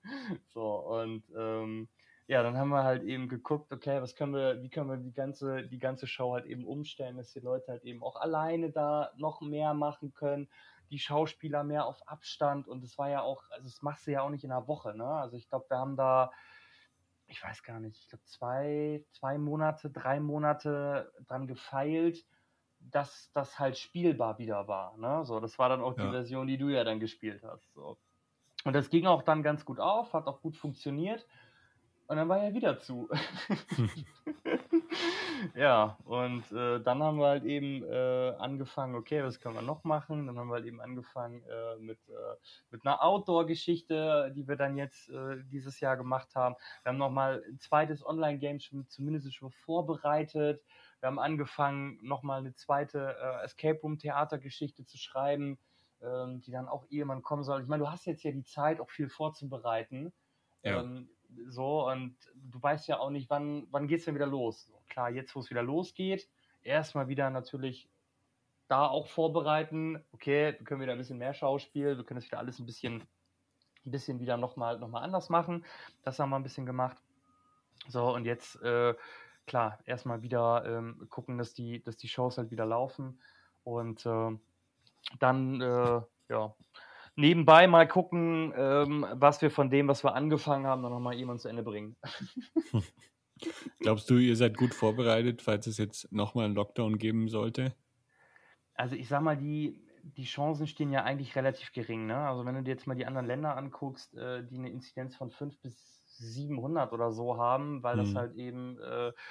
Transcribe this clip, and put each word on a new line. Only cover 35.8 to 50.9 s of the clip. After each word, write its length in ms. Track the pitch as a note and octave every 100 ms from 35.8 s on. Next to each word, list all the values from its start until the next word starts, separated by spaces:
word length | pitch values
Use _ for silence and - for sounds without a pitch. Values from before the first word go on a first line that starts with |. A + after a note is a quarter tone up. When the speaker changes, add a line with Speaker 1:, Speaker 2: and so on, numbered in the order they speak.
| A2 G#2 -
Speaker 1:
und, 460 | B2 B2 B2 A2+
äh, 300 | A2 A#2+ A#2+
dann 220 | A#2+ C3
haben 140 | D#3 D3+
wir 80 | C#3+
halt 160 | C#3+
eben, 400 | - C#3+ C#3 C3+
äh, 500 | - B2+ B2+ B2+ B2+ B2
angefangen, 560 | B2+ C#3 C3 - C3 A#2+
okay, 280 | A2+ D3+
was 160 | C3+ B2
können 160 | B2 A2+
wir 60 |
noch 220 | A#2 D#3
machen? 440 | E3 D3+ D3+ D3+ C#3
Dann 100 | A#2+
haben 100 | A#2+
wir 60 | A#2+
halt 100 | A#2
eben 160 | A#2
angefangen, 600 | B2 B2+ A#2+ B2+ A#2+ A#2+
äh, 340 | A#2+ A2+ A2+ A2+
mit, 220 | A2 A2+ _
äh, 260 | A2 A2 A2 - - _
mit 160 | A2+ C#3
einer 180 | C#3+
Outdoor-Geschichte, 1300 | D#3+ G3 G3 E3+ D#3+ D#3+ - E3+ - D#3 D#3 D3 C#3 C#3
die 120 | C3+
wir 80 | C#3
dann 200 | C#3 C#3
jetzt, 320 | C#3 - -
äh, 340 | C3 C3+ C3+ C3
dieses 340 | C#3 C3 C3+
Jahr 180 | C#3 C3
gemacht 380 | B2+ C3 - C3
haben. 200 | B2+ B2 - -
Wir 60 | B2+
haben 60 | B2+
noch 140 | C#3
mal 320 | C3+ C3+ C3 -
ein 120 | C3+
zweites 460 | - D3+ D#3 D3 -
Online-Game 540 | D#3+ D#3 C#3+ C#3+ C#3+
schon, 280 | - C#3 C3
zumindest 440 | - C#3+ D#3 C3+
schon 180 | C3 C3+
vorbereitet. 1120 | - - E3 E3 D#3 D3 D3+ D#3 D#3 D3 D3 _ - -